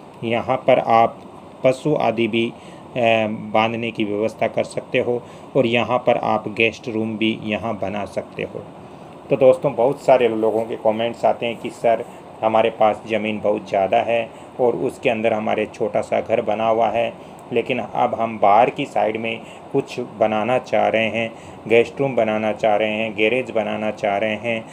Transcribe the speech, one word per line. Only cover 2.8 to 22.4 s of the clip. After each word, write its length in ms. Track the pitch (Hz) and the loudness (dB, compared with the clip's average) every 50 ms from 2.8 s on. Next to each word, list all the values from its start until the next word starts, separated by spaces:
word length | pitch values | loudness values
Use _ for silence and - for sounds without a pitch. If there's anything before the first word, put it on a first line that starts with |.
| - - - 127 120 113 113 110 110 107 110 113 107 107 104 | -16 -10 -2 2 4 4 4 4 2 0 -4 -6 -6 0 2
बांधने 380 | 110 110 113 117 113 117 117 | 2 2 2 0 -2 -4 -4
की 120 | 110 - 110 | -2 -2 -2
व्यवस्था 420 | 101 104 101 110 107 - - 117 | -2 -2 -2 -2 -2 -2 -2 -4
कर 160 | 107 - 117 110 | -2 -2 -2 -4
सकते 360 | - - 110 - - - 127 | -4 -6 -10 -6 -2 -2 -2
हो 220 | 104 120 120 117 - - - - - - - | 0 0 -2 -4 -4 -10 -18 -20 -10 -4 0
और 100 | 143 123 | 0 2
यहाँ 300 | 117 117 120 110 110 123 123 | 2 2 2 2 2 0 0
पर 180 | - - - | 2 2 2
आप 300 | - - 110 110 107 - 107 | 2 2 0 0 0 -2 -4
गेस्ट 400 | 104 117 113 113 107 - - 123 | 0 2 2 2 0 -2 -8 -6
रूम 260 | 110 110 110 113 110 | -4 -4 -2 -2 -2
भी 200 | 101 113 110 110 - - | -2 0 0 -2 -2 -4
यहाँ 340 | 107 104 95 104 113 107 95 | -4 -4 -4 -4 -4 -6 -4
बना 260 | 98 95 104 104 98 | -6 -6 -6 -6 -8
सकते 360 | - - 104 - - - - - | -6 -6 -8 -8 -8 -8 -8 -8
हो। 180 | - - 110 - - - - - - - - - - - - - - | -8 -8 -12 -14 -14 -18 -20 -20 -20 -20 -20 -20 -20 -20 -10 -4 -2
तो 60 | - | 2
दोस्तों, 360 | - 135 127 131 - - 143 110 | 6 6 6 6 6 2 -2 0
बहुत 260 | 110 117 139 139 - | 2 2 2 2 0
सारे 260 | - 139 131 123 123 110 | 4 4 6 6 6 2
लोगों 340 | 110 110 110 110 107 110 113 | 2 2 0 2 2 0 -2
के 100 | 113 117 | -4 -4
comments 500 | 107 - 110 107 110 117 117 113 - - | -2 0 0 0 0 -2 -4 -2 0 0
आते 200 | 110 110 - 123 | 0 0 0 -2
हैं 100 | 117 110 | -6 -6
कि 120 | - - 113 | -6 -8 -10
सर, 320 | - - - 117 113 113 120 - - - - - - - | -6 -2 0 2 2 0 -2 -8 -14 -18 -18 -18 -8 -2
हमारे 280 | 110 110 107 110 113 113 | 0 2 4 4 2 2
पास 320 | 110 - 113 107 104 - - 107 | 2 2 2 2 2 0 -4 -4
ज़मीन 300 | 110 104 107 110 107 101 | -4 -2 -2 -2 -4 -2
बहुत 280 | 95 101 107 110 95 - | -2 -2 -2 -2 -2 -2
ज़्यादा 280 | 107 98 95 95 113 117 | 0 0 2 2 2 0
है 300 | 107 113 117 117 113 113 - - - - - - | 2 2 0 -2 -2 -4 -10 -18 -20 -12 -4 0
और 160 | 127 120 - | 0 2 2
उसके 320 | 165 139 120 - - - 131 | 0 -2 -4 -4 -2 -2 -2
अंदर 240 | 117 110 110 113 110 | 0 2 0 0 0
हमारे 320 | 107 110 107 107 107 107 | 0 -2 -2 -2 -2 -2
छोटा 360 | 104 - - 113 104 - 110 | -4 -4 -4 -4 -2 -2 -2
सा 180 | 101 - 113 107 | -2 0 -2 -2
घर 200 | 107 - 110 117 | 0 0 0 0
बना 260 | 113 107 104 107 113 | 0 0 -2 0 0
हुआ 220 | 113 110 113 113 107 | 2 2 2 2 2
है, 240 | 107 117 113 113 - - - - - - - - 123 | 2 0 -2 -2 -4 -10 -16 -20 -20 -18 -10 -4 -2
लेकिन 260 | 117 113 - 127 120 | -2 0 0 -2 -4
अब 340 | 104 - - - 123 120 117 | -4 -4 -2 0 0 0 0
हम 240 | 120 113 113 113 107 | -2 -4 -4 -2 2
बाहर 300 | 110 98 104 220 127 131 | 4 6 6 6 6 4
की 160 | - - 139 | 2 -2 -6
side 320 | - - 107 107 110 110 | -4 -2 0 0 0 -2
में 240 | 110 113 113 113 113 - - - - - - - | -2 -4 -6 -6 -8 -12 -16 -18 -20 -10 -4 -4
कुछ 260 | 139 - - - 127 123 - - 107 | -4 -4 -4 -6 -10 -10 -6 -2 0
बनाना 380 | 110 107 107 107 104 117 127 123 | 0 2 2 0 0 2 0 0
चाह 280 | - - 110 104 104 | 0 0 0 2 2
रहे 200 | 104 104 113 113 107 | 2 2 2 0 0
हैं, 220 | 104 117 113 113 - - - - - - - | 0 -2 -4 -4 -6 -12 -18 -18 -18 -10 -2
guest 340 | 107 113 117 117 - - - | 4 4 4 4 4 0 -2
room 140 | 139 139 123 | -2 0 2
बनाना 360 | 120 110 107 107 107 | 0 0 2 0 0